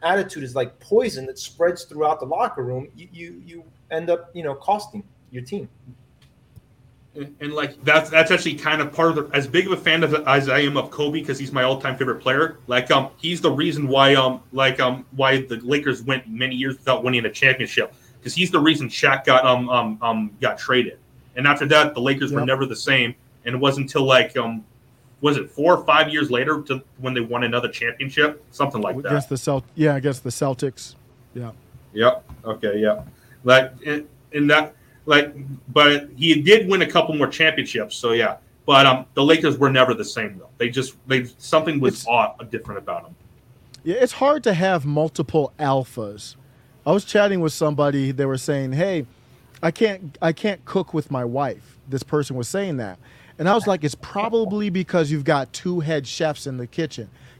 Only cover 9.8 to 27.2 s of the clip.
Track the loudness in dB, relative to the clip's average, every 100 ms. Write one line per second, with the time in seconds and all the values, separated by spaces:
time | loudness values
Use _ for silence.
9.8 | 0 2 2 0 2 2 2 0 0 -2
10.8 | -4 -4 -4 -4 -6 -8 -6 0 0 0
11.8 | -4 -4 -4 -2 0 0 0 -4 -4 -2
12.8 | 2 2 0 -6 -6 0 0 2 0 -2
13.8 | 0 4 6 6 4 -2 -8 0 0 2
14.8 | 0 -2 -8 0 2 2 0 -8 -2 -2
15.8 | -2 -4 -4 -4 -6 -6 -4 -4 -6 -4
16.8 | -2 0 2 0 -2 2 2 2 -2 -4
17.8 | -4 -6 _ -16 -8 -4 0 2 4 2
18.8 | 0 -2 0 2 4 4 6 2 2 0
19.8 | -2 -4 -4 -2 -4 -4 -4 -4 -2 0
20.8 | 0 -4 _ _ _ -2 0 2 4 4
21.8 | 4 2 -2 0 -2 -2 0 0 -2 -4
22.8 | -2 0 0 -4 _ _ -8 0 0 0
23.8 | -2 0 4 4 4 -2 -4 -6 -12 _
24.8 | _ _ _ _ 0 0 -2 0 2 4
25.8 | 4 2 2 0 0 0 0 -2 -4 -8
26.8 | -10 -10 -6 -4